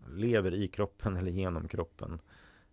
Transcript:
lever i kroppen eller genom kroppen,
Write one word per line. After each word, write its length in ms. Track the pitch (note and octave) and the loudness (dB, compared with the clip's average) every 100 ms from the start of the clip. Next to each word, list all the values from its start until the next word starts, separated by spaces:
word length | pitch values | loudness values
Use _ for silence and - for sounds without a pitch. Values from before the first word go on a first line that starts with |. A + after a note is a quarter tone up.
| B1+ | -12
lever 400 | E2 A#2 A2 F#2 | -2 4 4 4
i 140 | F#2 G2 | 2 0
kroppen 500 | - G2+ - G#2 F#2 | 0 -2 -2 -2 0
eller 140 | F#2 | 0
genom 360 | F2+ F#2 E2 - | 0 0 -2 -2
kroppen, 520 | - E2 - - E2 - - - - - | -4 -4 -8 -8 -8 -12 -20 -20 -20 -20